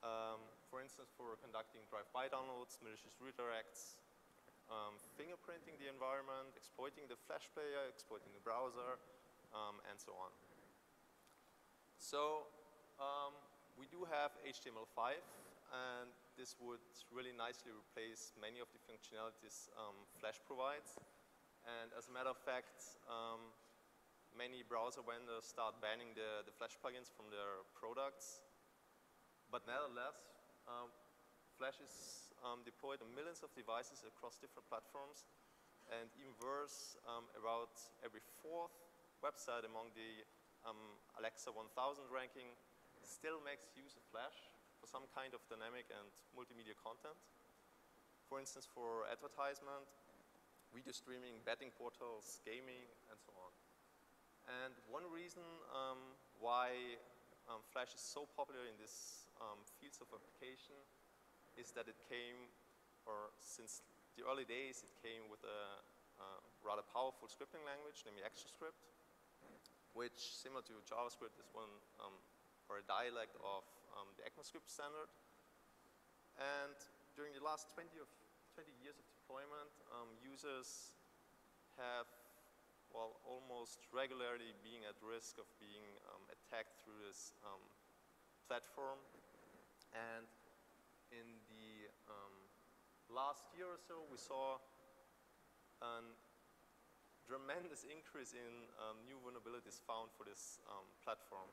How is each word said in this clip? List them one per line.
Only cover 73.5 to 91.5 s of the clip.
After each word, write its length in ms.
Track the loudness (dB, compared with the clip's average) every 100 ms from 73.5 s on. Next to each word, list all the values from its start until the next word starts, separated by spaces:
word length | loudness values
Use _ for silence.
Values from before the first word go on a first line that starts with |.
| 2 0 -14 -10 -6
um, 160 | -6 -4
the 80 | -6
ECMAScript 400 | -4 -6 -6 -6
standard. 400 | -2 0 0 -2 -6 -18 -20 -20 -20 -20 -20 -20 -20 -20 -20 -14 0
And 400 | 4 4 2 -2 -12 -14 -16 -6
during 160 | -4
the 100 | 2
last 300 | 4 4 0
twenty 260 | -6 -6 -8
of, 80 | -10 -12 -20 -20 -14
twenty 220 | -12 -10 -10
years 160 | -10 -10
of 80 | -14 -20
deployment, 560 | -4 -2 -2 -2 -4 -10 -6 -2
um, 160 | -2 -4 -8 -2
users 560 | 0 0 0 -4 -6 -10 -18 -20 -20 -20 -20 -20 -16 0
have, 240 | 4 4 2 -4 -16 -16 -18 -20 -20 -20 -6
well, 240 | 0 0 0 -4
almost 640 | -4 -2 -2 -2 -4 2
regularly 640 | 6 6 6 4 4 0 -6
being 240 | -8 -4 -4
at 80 | -4
risk 400 | -2 -2 -2 -8
of 80 | -10 -10
being, 320 | -10 -10 -10 -10 -8
um, 80 | -10 -8
attacked 480 | -12 0 0 0 -4 -10
through 160 | -6
this, 320 | -6 -4 -6 -6
um, 160 | -6 -6 -8 -16 -20 -20 -20 -20 -20 -20 4
platform. 560 | 4 4 0 2 0 -4 -14 -16 -16 -16 -16 -18 -18 -6 -2
And 320 | 0 0 -4 -12 -18 -18 -18 -20 -20 -20 -10
in 160 | -8 -6 -10
the, 400 | -12